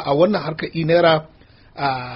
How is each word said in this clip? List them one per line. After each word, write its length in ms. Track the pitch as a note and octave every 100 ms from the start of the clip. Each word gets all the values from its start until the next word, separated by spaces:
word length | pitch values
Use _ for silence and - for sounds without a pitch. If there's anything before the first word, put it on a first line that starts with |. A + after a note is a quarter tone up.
a 100 | -
wannan 280 | C#3+ F#3 F#3+
harkar 260 | D3 D#3 -
e-naira, 520 | E3 D#3+ E3+ E3+ D#3 D#3 _ _ _ _ -
a, 120 | C#3 C3 B2